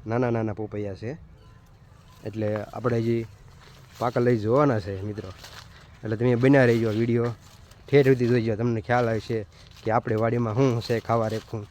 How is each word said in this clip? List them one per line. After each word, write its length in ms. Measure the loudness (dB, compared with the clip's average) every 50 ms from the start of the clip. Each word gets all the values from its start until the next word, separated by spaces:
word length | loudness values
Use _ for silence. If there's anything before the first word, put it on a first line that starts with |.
| -6
નાના 260 | -4 -2 -2 0 0
નાના 280 | -2 -2 -2 -4 -6 -8
પોપૈયા 420 | -10 -10 -8 -8 -8 -8 -10 -10
છે, 160 | -12 -12 -12 -14 -18 -20 -20 -20 -20 -20 -20 -20 -20 -20 -20 -20 -20 -20 -20 -20 -20 -20 -20 -14 -14
એટલે 220 | -10 -6 -4 -4 -2 -2 -4 -6
આપણે 360 | -8 -12 -4 -2 0 0 0
હજી 240 | 0 0 -2 -2 -4 -8 -16 -20 -20 -20 -20 -20 -20 -20 -20 -20 -20 -20 -8 -4
પાકલ 240 | -4 -2 0 2 2
લઈ 200 | 2 2 2 0
જોવાના 360 | 0 2 4 4 2 2 -2
છે 220 | -4 -6 -10 -8
મિત્રો. 280 | -8 -10 -10 -10 -14 -14 -18 -18 -20 -20 -20 -20 -20 -20 -20 -20 -20 -20 -20 -12 -6
એટલે 120 | -6 -2
તમે 180 | 0 2 2 4
બન્યા 340 | 4 6 6 6 8 6 6
રહીજો, 200 | 4 2 2 0
વીડિયો 400 | 0 0 0 0 0 0 -2 -2 -6 -8 -18 -20 -20 -20 -20 -20 -20 -20 -6
ઠેઠ 200 | 2 4 4 6
સુધી 240 | 6 4 4 4 2
જોઈજો, 240 | 2 2 2 0 -2
તમને 260 | -2 -2 -2 -2 -4
ખ્યાલ 260 | -2 0 0 0 2 0
આવશે 280 | -2 -4 -4 -6 -6 -6 -6 -10 -18 -20 -20 -20 -20 -8 -4
કે 60 | 0
આપણે 240 | 0 0 0 0 -2 0 0
વાડીમાં 320 | 0 0 0 -2 -2 0
શું 260 | 2 2 2 2 -2 -2
છે 80 | -2 -4 -4 0
ખાવા 260 | -2 0 0 0 -2 -4
રેખું 280 | -6 -8 -10 -12 -12 -12 -14